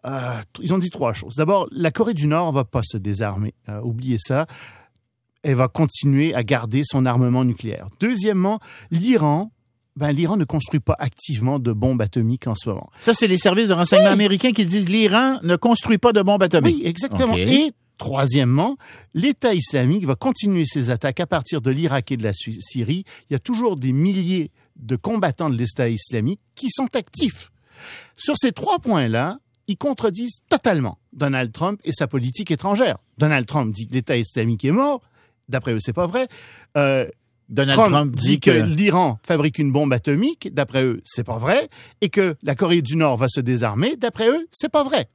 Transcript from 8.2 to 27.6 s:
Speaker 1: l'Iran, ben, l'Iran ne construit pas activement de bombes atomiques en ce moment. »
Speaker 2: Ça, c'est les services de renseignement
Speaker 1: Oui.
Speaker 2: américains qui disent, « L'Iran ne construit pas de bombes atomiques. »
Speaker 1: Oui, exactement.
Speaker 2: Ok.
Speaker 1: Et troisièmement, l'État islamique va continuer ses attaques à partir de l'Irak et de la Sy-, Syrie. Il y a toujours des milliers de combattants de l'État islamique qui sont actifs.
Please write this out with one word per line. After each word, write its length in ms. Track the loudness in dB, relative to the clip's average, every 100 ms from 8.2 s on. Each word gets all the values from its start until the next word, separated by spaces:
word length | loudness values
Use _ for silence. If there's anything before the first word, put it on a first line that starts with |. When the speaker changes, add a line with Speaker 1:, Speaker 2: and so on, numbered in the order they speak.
| 0 0 0 -2 -8 -20 -6
Speaker 1:
l'Iran, 600 | -2 2 2 4 0 -2 _ _ _ _ -6
ben, 160 | -2
l'Iran 240 | 0 0 0
ne 80 |
construit 340 | 0 -2 -2 -2
pas 140 | -2 -6
activement 600 | -6 -8 -8 -4 -2 -2
de 140 | -2
bombes 300 | -2 -2 -2
atomiques 440 | -2 -2 -2 -2 -6
en 60 |
ce 140 | -8 -6
moment. » 220 | -8 -12 -4
Speaker 2:
Ça, 140 | 0
c'est 120 | 2 2
les 100 | 2
services 300 | 2 2 2
de 60 |
renseignement 340 | 2 4 6 6
Speaker 1:
Oui. 40 |
Speaker 2:
américains 380 | 6 2 2 2
qui 140 | 2 2
disent, « 220 | 2 2
L'Iran 480 | 4 4 4 2 0
ne 140 | 0 2
construit 420 | 4 2 4 4
pas 140 | 4
de 80 | 4
bombes 200 | 4 4
atomiques. » 340 | 4 4 4 2
Speaker 1:
Oui, 40 | -2
exactement. 460 | -4 -4 0 0
Speaker 2:
Ok. 60 | 2
Speaker 1:
Et 340 | 4 4 4 -2 _ _
troisièmement, 800 | -6 -2 2 2 4 2 2 -2 -12 -20 -10
l'État 400 | -2 0 0 0
islamique 500 | 0 0 0 2 0
va 120 | 0 -2
continuer 480 | -2 -2 0 0 0
ses 240 | -2 -2
attaques 300 | -2 -2 -4
à 60 | -2
partir 340 | -4 -2 -4
de 80 | -2
l'Irak 420 | 0 0 -2 -2
et 40 | -4
de 60 |
la 80 | -4
Sy-, 260 | -6 -10 -12
Syrie. 440 | -10 -6 -4 -4 -6 -20 _
Il 20 |
y 40 | -6
a 40 |
toujours 360 | -4 -2 -2 -2
des 160 | -2
milliers 580 | 0 0 0 -2 -2 -4 _ _ -20
de 200 | -6 -6
combattants 540 | -2 -2 -2 -2 -4
de 60 | -2
l'État 320 | -4 -2 -2
islamique 520 | -2 -4 -2 -2 -4 _
qui 140 | -10 -6
sont 180 | -4 -2
actifs. 560 | -4 -6 -4 -4 -4 -20 _